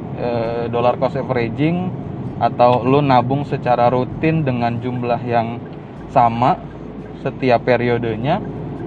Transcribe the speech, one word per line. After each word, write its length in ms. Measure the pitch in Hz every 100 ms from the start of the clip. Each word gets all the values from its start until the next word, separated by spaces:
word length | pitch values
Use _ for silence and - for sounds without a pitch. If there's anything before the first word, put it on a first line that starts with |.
| - -
eh, 560 | 123 120 113 117 117
dollar 240 | 120 120 120
cost 240 | 127 139
averaging 720 | 120 123 117 117 151 175 185 - - - - -
atau 400 | 117 - 123 123
lu 240 | 120 139 143
nabung 400 | 127 120 139 139
secara 480 | 139 127 120 120
rutin 480 | 127 123 - 160 160
dengan 400 | 143 123 120 117
jumlah 400 | 123 123 120 117 120
yang 320 | 117 113 120 - - - - -
sama 480 | 139 120 117 127 180 - - - - - -
setiap 400 | 139 120 135 117
periodenya, 800 | - 120 120 117 117 110 123 180 - - - -